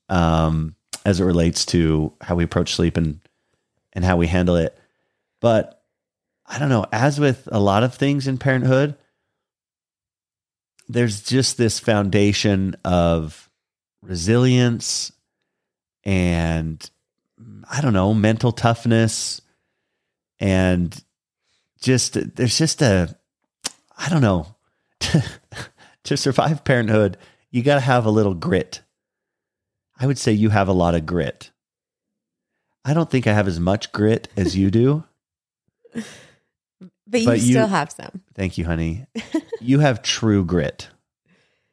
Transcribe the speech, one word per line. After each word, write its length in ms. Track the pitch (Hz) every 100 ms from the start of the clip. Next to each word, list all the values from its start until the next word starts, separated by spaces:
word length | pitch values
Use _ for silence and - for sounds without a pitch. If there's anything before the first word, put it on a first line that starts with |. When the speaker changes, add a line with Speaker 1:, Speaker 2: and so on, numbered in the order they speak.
| -
Speaker 1:
um, 640 | 90 82 82 80 80 80 - _ - 104
as 140 | 92
it 60 | 92
relates 420 | 85 82 - -
to 460 | 90 80 78 78 -
how 140 | -
we 100 | 87
approach 300 | 82 87 82
sleep 240 | - 85 85
and, 220 | 80 73 _ _ _ _ _ _ _
and 100 | 95
how 140 | 90 87
we 80 | 85
handle 300 | 90 90 87
it. 200 | 80 - _ _ _ _ _ _
But 400 | 120 110 - _ _ _ _ _ _ _ -
I 100 | 120
don't 120 | 143
know, 160 | 117 -
as 280 | 110 143 143
with 280 | 143 123 -
a 80 | 107
lot 240 | 101 98
of 100 | 127
things 340 | - 139 143 135
in 120 | 131
parenthood, 560 | 139 131 127 131 147 147 _ _ _ _ _ _ _ _ _ _ _ _ _ _ _ _ _ _ -
there's 340 | 120 120 101
just 340 | - 131 123 -
this 220 | 113 -
foundation 960 | - 104 98 104 101 101 107 95 95 -
of 640 | - 90 85 82 78 - _ _ _ _ _ _
resilience 1080 | - 87 90 120 127 123 120 117 - - - - _ _ _ _ _ _ _ _
and, 840 | 98 95 87 85 82 82 80 80 - _ _ _ _ _ 113 101 -
I 120 | 127
don't 120 | 143
know, 200 | 95 98
mental 380 | 110 104 110 120
toughness. 880 | - 117 117 117 113 110 - - - _ _ _ _ _ _ _ _ _ _
And 540 | 98 92 92 90 85 - - _ _ _ _ _ _ _
just, 540 | 131 127 - - - -
there's 220 | 123 -
just 240 | 160 -
a, 340 | 131 95 85 - _ _ _ _ - - _ -
I 120 | 151
don't 120 | 165
know, 340 | 113 90 78 - _ _
<laughs> 220 | _ _
to, 240 | - 151 - - _ - - _ _ _ -
to 120 | 143
survive 460 | 139 123 147 151
parenthood, 540 | - 123 110 107 101 92 - _ _
you 140 | 123
gotta 160 | 135 143
have 240 | 127 123 110
a 60 |
little 220 | 110 101
grit. 480 | 87 - 90 - - _ _ _ _ _ _ _ _ _ _ _ -
I 60 | 135
would 100 | 131
say 160 | 120
you 160 | 104 107
have 180 | 104 95
a 60 |
lot 220 | 90 85 85
of 100 | 78
grit. 460 | 87 69 - - _ _ _ _ _ _ _ _ _ _ _ _ _
I 100 | 131
don't 160 | 160 156
think 160 | 131 113
I 60 |
have 140 | 107 98
as 120 | 85
much 320 | 87 101 -
grit 340 | - 107 113 - -
as 220 | 90 95
you 120 | 95
do. 340 | 110 127 151 - _ _ _ _ _ _ _ _ 233
Speaker 2:
<laughs> 80 | - - - _ _ _ _ _ 185 _ -
But 140 | 233
you 60 | 226
Speaker 1:
But 140 | -
you 100 | 120
Speaker 2:
still 140 | 127 214
have 240 | 175 151
some. 300 | - - 185 -
Speaker 1:
Thank 240 | - 95 -
you, 80 | 85
honey. 400 | 82 82 87 135
Speaker 2:
<laughs> 40 | 226 - 311 - 453
Speaker 1:
You 180 | 120 139
have 220 | 147 110
true 420 | - - 110 101
grit, 460 | 85 87 71 - - _ _ _ _ _ _ _ _